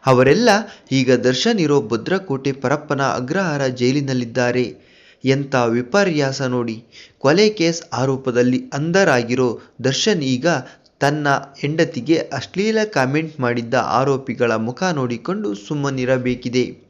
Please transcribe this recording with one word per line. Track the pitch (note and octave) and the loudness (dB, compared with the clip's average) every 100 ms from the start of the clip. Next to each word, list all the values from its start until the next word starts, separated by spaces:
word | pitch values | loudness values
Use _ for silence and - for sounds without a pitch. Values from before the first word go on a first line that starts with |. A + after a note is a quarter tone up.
| - | 4
ಅವರೆಲ್ಲ | B2+ C3+ E3+ A#3+ G3+ G#3+ - _ | 6 6 6 4 2 0 -16 _
ಈಗ | C3+ B2+ | 0 4
ದರ್ಶನ್ | B2 A#2+ B2+ A3+ A3+ | 4 4 2 0 2
ಇರೋ | D3+ C#3+ | 2 2
ಭದ್ರಕೋಟೆ | A2+ A2+ A2 F#3+ F#3 C3+ C#3 | 2 -4 -2 -4 -2 -4 -4
ಪರಪ್ಪನ | C3+ B2+ D3 D3 C#3 | -2 -2 -2 -2 -2
ಅಗ್ರಹಾರ | C3+ - B2+ F3+ F#3 D3 C3+ | 0 -2 -2 -2 -2 -2 -2
ಜೈಲಿನಲ್ಲಿದ್ದಾರೆ. | B2 B2 C#3+ C3+ B2+ A#2 A#2 B2 B2 A#2+ - _ _ - _ | 0 0 0 -2 -2 -2 0 0 0 -2 -6 _ _ -20 _
ಎಂಥ | C3 C3+ C#3 | 0 0 0
ವಿಪರ್ಯಾಸ | C3+ A#2 A#2+ B2 G3+ G3 D3+ C3+ C3+ | 0 2 0 0 0 2 0 -2 -2
ನೋಡಿ. | C3 B2 A#2 A2 - - - _ | -2 -2 -4 -8 -14 -20 -20 _
ಕೊಲೆ | C3+ E3+ G#3+ | 2 4 2
ಕೇಸ್ | G#3+ E3 E3 - | 2 -2 -2 -6
ಆರೋಪದಲ್ಲಿ | A#2 C3+ C3 C3 A#2+ B2 B2+ - | -2 0 0 0 2 2 0 -4
ಅಂಧರಾಗಿರೋ | C#3+ D#3+ F#3+ F#3 B2+ A#2 B2 B2+ G#2 - - | -4 0 2 4 2 0 0 0 -2 -12 -4
ದರ್ಶನ್ | B2+ C3+ A3 F3+ | -2 0 0 0
ಈಗ | C3+ B2 E3 D3 B2 - _ _ | 0 0 0 -2 -4 -20 _ _
ತನ್ನ | C#3+ D3+ C#3+ C#3 - - | 0 0 0 0 -2 -8
ಹೆಂಡತಿಗೆ | C#3+ D#3+ D#3+ B2 A#2 D#3+ | -4 0 -2 -2 0 0
ಅಶ್ಲೀಲ | - C3 - F3+ G#3+ A3 | 0 -8 -8 -4 0 0
ಕಾಮೆಂಟ್ | G#3+ C#3+ C3 D3 D#3+ D#3 | 0 0 0 0 -4 -4
ಮಾಡಿದ್ದ | B2 A#2+ A#2 | -2 -2 -2
ಆರೋಪಿಗಳ | B2+ D#2+ A#2+ C3+ C3+ C3+ A#2 A#2 | -2 0 0 2 0 -4 -2 0
ಮುಖ | A2 A2 B2 | 0 -4 -4
ನೋಡಿಕೊಂಡು | F#3 D3+ B2 A#2 - G3+ G#3 | -4 -2 -4 -4 -6 -6 -6
ಸುಮ್ಮನಿರಬೇಕಿದೆ. | G3+ - D3 C#3 C3 B2+ C3 B2+ B2 B2+ B2 A#2 - | -8 -8 -4 -2 -2 0 0 0 -4 -2 -2 -2 -6